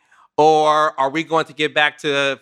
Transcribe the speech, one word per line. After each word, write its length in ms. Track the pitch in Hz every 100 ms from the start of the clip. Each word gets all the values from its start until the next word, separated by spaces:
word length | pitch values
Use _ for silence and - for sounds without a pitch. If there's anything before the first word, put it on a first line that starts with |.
| _ _ _ -
or 640 | 156 156 156 151 151 -
are 120 | 135
we 120 | 151
going 220 | 151 160 151
to 80 |
get 220 | 143 151 143
back 240 | 147 -
to 400 | 151 139 139 131